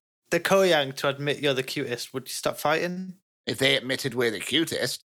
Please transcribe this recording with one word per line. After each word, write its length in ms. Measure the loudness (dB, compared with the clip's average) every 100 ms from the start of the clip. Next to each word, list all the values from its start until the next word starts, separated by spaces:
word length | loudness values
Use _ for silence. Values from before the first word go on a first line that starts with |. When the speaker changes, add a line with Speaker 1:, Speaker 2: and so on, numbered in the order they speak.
| _ _ -2
Speaker 1:
the 100 | 0
Koyang 560 | 4 6 6 4 2 -2
to 120 | -2
admit 320 | 0 -2 0
you're 120 | 0
the 100 | 0
cutest? 520 | -2 -4 -4 -6 -6
Would 100 | -10 -8
you 60 |
stop 220 | -4 -4 0
fighting? 580 | 0 0 0 -4 -10 -14 _ _ -8
Speaker 2:
If 120 | 2
they 180 | 2 2
admitted 380 | 0 -4 -2
we're 160 | 0 0
the 100 | -2
cutest? 640 | -2 -2 0 -2 -4 -4 _